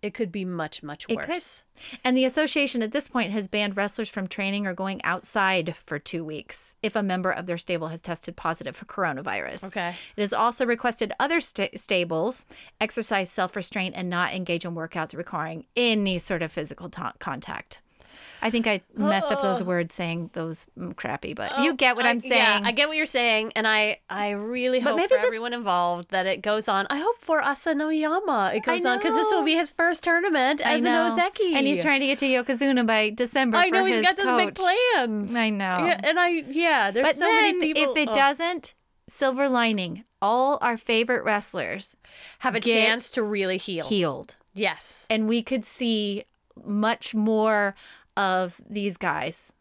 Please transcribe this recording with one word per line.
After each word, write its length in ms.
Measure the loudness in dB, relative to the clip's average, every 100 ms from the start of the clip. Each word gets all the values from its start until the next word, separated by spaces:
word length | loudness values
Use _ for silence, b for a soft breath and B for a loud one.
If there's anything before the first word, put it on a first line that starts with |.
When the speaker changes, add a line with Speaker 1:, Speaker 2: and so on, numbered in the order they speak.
Speaker 1:
it 100 | -8
could 180 | -4 -4
be 140 | -4 -6
much, 380 | -4 -6 -8
much 220 | -12 -12 -4
Speaker 2:
It 100 | -4
could. 100 | -2
Speaker 1:
worse. 340 | -4 -6 -10 _ B B B 0
Speaker 2:
And 100 | 2
the 80 |
association 600 | 2 2 0 2 0 0
at 80 | -2
this 160 | -2 -2
point 220 | -2 -2
has 160 | -2 -2
banned 280 | -2 -2 0
wrestlers 320 | -2 -2 -6
from 200 | -6 -6
training 400 | -4 -2 -2 -4
or 80 | -4
going 280 | -4 -4
outside 720 | -2 -2 -2 0 2 2 -2 -6
for 220 | -8 -6
two 260 | -4 -6
weeks 520 | -6 -10 -10 -12 -12 -6
if 120 | -4 0
a 60 |
member 300 | 0 0 0
of 160 | -2 -4
their 100 | -6
stable 300 | -2 -4 -2
has 140 | -8
tested 340 | -8 -8 -8 -6
positive 420 | -4 -4 -6 -10
for 80 | -10
coronavirus. 800 | -2 -2 -2 -4 -4 -4 -6 -8
Speaker 1:
Okay. 260 | -4 -6 -8 B -4
Speaker 2:
It 60 |
has 100 | -2
also 320 | 2 0 0
requested 480 | -2 0 -2 -2 -4 -2
other 200 | 0 2
sta-, 300 | 0 -2 -4 -4
stables 720 | -2 0 0 0 -2 -4 -12 B B _
exercise 520 | -2 0 0 0 0
self-restraint 640 | -2 -2 -2 -6 -4 -4 -4
and 140 | -4
not 200 | -2 -2 -2
engage 280 | -2 -4
in 120 | -4 -8
workouts 420 | -6 -6 -6 -6
requiring 480 | -6 -4 -6 -8 -6 0
any 440 | 2 2 2 0
sort 240 | 0 -2
of 80 | -2
physical 380 | -4 -8 -8 -12
ta-, 240 | -8 -8 -6
contact. 640 | -8 -6 -8 -10 -12 -16 _ B B B B B
I 80 | 0
think 180 | 2 2
I 120 | 0 _ -2
messed 380 | 2 2 2
up 80 | 0
those 180 | 0 0
Speaker 1:
Ugh. 60 | 0
Speaker 2:
words 260 | 0 0
saying 360 | -4 -4 -4 -6
those, 340 | -6 -6 -6 -10 -10
mm, 180 | -12 -8
crappy, 380 | -6 -6 -6
but 180 | -8 -4 0
Speaker 1:
Oh, 60 |
Speaker 2:
you 100 | 0
get 240 | 4 2 4
what 80 | 2
Speaker 1:
I, 40 |
Speaker 2:
I'm 100 | 2
Speaker 1:
yeah, 300 | 2 4 4
Speaker 2:
saying. 120 | 4 0
Speaker 1:
I 60 |
get 160 | 2 0
what 80 | 2
you're 100 | 0
saying, 460 | 0 2 2 0
and 140 | 0 2
I, 320 | 2 2 -2 _
I 200 | -4 -4
really 480 | -4 -4 -2 0 2
Speaker 2:
But 120 | 2
Speaker 1:
hope 60 | 0
Speaker 2:
maybe 100 | 2
Speaker 1:
for 80 | 4
Speaker 2:
this 80 | 2
Speaker 1:
everyone 260 | 0 -4
involved 600 | -4 0 2 2 -2 -2
that 140 | -2 0
it 160 | 0
goes 280 | 0 0 2
on. 180 | 0 0
I 100 | -2
hope 180 | 0 -2
for 220 | 0 0
Asanoyama 1080 | 2 -2 -2 0 0 0 0 0 0 0 2 0
it 0 |
Speaker 2:
I 40 |
Speaker 1:
goes 260 | 0 0 2
on, 140 | 0
'cause 140 | 2 2
this 140 | 4
will 100 | 2
Speaker 2:
know. 40 | 4
Speaker 1:
be 100 | 2
his 160 | 0
first 320 | 0 0 2
tournament 580 | 2 2 2 2 2 2 2
Speaker 2:
I 80 | 2
Speaker 1:
as 100 | 4
an 60 |
Speaker 2:
know. 240 | 4 2 2
Speaker 1:
Ozeki. 360 | 0 0 0
Speaker 2:
And 140 | 2 2
he's 160 | 2
trying 160 | 2 2
to 60 | 2
get 100 | 0
to 60 | 2
Yokozuna 600 | 2 2 0 2 4 4
by 240 | 2 2
December 480 | 0 0 2 2 4
Speaker 1:
I 120 | 4
know, 120 | 4
Speaker 2:
for 60 | 4
Speaker 1:
he's 100 | 4
Speaker 2:
his 80 | 4
Speaker 1:
got 120 | 2
those 200 | 2 2
big 180 | 2 2
Speaker 2:
coach. 100 | 2 4 4 2
Speaker 1:
plans. 400 | 2 -2 -2 0
Speaker 2:
I 140 | 0
know. 360 | 0 0 0 2
Speaker 1:
Yeah, 140 | 2
and 160 | 2 2
I, 80 | 2
yeah, 640 | 0 -2 0 2 4 2
there's 160 | 2 2
Speaker 2:
But 80 | 2
Speaker 1:
so 120 | 4
many 200 | 4 4
Speaker 2:
then 80 | 2
Speaker 1:
people. 300 | 0 2 2
Speaker 2:
if 60 | 2
it 120 | 2
Speaker 1:
Oh. 40 |
Speaker 2:
doesn't, 600 | 4 4 2 -2 -4 -10 -18 _ _ -10
silver 420 | 0 0 2 2
lining, 540 | 4 2 0 -4 -8 -14 _
all 360 | 2 4 2 2
our 160 | 0 -2
favorite 460 | 0 0 2 0
wrestlers 720 | 2 0 -2 -6 -6 -6 -8 -10 B B B B
Speaker 1:
Have 160 | -2 0
a 40 |
Speaker 2:
get 140 | 2
Speaker 1:
chance 360 | 4 4 2 -2
to 120 | -2
really 340 | -2 0 0 -2
heal. 300 | -2 -6 0
Speaker 2:
healed. 480 | 0 0 -2 -12 -20 _
Speaker 1:
Yes. 520 | -2 -2 -2 -8 -8 -2
Speaker 2:
And 180 | 0 2
we 140 | 0
could 240 | 0 -2 -2
see 580 | -2 0 0 -2 -4 -10 _ _ -18
much 500 | -4 0 0 0 -2 0
more 600 | 2 2 4 2 0 -4 B B B -2
of 420 | 0 2 -2 -6 -10
these 280 | -4 -4 -2
guys. 560 | -2 -2 -4 -8 -14 _